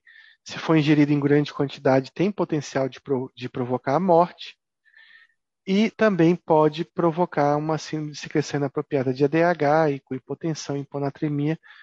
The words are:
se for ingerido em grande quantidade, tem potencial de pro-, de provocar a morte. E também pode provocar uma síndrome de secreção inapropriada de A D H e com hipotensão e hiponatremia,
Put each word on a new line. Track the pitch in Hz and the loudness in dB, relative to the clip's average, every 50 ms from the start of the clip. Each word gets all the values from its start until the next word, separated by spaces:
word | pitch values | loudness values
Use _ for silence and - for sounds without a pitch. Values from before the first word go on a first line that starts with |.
| _ - - - - - _ _ _ | _ -20 -20 -20 -20 -20 _ _ _
se | - - | -16 -14
for | - - - 160 | -6 -2 2 2
ingerido | 156 143 151 151 151 147 143 | 4 4 4 4 4 4 4
em | 151 143 | 2 2
grande | 139 143 143 147 143 - - | 2 2 2 2 2 0 -4
quantidade, | - 143 135 - - - 139 131 135 131 - - | -4 -4 -6 -6 -2 0 2 2 2 0 -2 -4
tem | - 170 208 | -2 -2 -2
potencial | 196 - 170 - 165 147 - - - 139 135 | -2 -4 -4 -2 -4 -4 -4 -4 -4 -4 -4
de | 131 - - | -4 -6 -10
pro-, | - 139 139 127 131 131 _ | -6 -4 -4 -4 -4 -8 _
de | 120 123 127 | -12 -12 -10
provocar | - 131 123 123 127 120 - 139 135 | -8 -6 -4 -4 -4 -4 -2 -2 -2
a | 160 | 0
morte. | 190 190 165 165 175 - - - - - - _ _ _ _ _ _ _ _ - - _ - _ _ _ _ _ _ _ _ _ _ | 2 4 4 4 4 2 -2 -10 -20 -20 -20 _ _ _ _ _ _ _ _ -20 -20 _ -20 _ _ _ _ _ _ _ _ _ _
E | 294 190 202 226 202 | 0 0 2 2 0
também | - - 220 214 190 165 160 170 180 | 0 0 2 2 4 4 4 4 4
pode | - _ - 160 156 151 151 147 160 170 | 2 _ 2 2 4 4 2 0 -2 -8
provocar | - _ 180 170 170 156 175 175 - - 156 143 143 147 | -8 _ -2 -2 0 0 0 -2 -2 0 0 0 2 0
uma | 147 151 160 156 147 | 0 -2 -4 -4 -6
síndrome | - - 160 156 151 151 | -6 -6 -8 -8 -6 -8
de | 147 - | -10 -12
secreção | - - - 156 143 - - 143 | -10 -4 -2 -2 -2 -2 -4 -4
inapropriada | 143 135 - 151 143 _ 147 135 127 135 | -4 -4 -4 -6 -6 _ -4 -2 -2 -2
de | 127 131 147 | 0 0 0
A | |
D | 139 160 160 | 0 2 2
H | 170 175 175 151 147 143 151 160 160 151 | 2 2 0 0 0 2 2 2 2 0
e | 139 135 | -2 -4
com | - - 131 | -8 -10 -12
hipotensão | 135 - - 139 - - 165 151 - - - 143 | -10 -10 -12 -10 -8 -6 -6 -6 -6 -6 -6 -6
e | 143 | -6
hiponatremia, | 139 - - 139 143 139 - - 156 147 147 143 143 151 160 - _ - - - | -8 -8 -6 -6 -6 -6 -4 -4 -4 -4 -2 -2 -2 -2 -4 -4 _ -16 -20 -20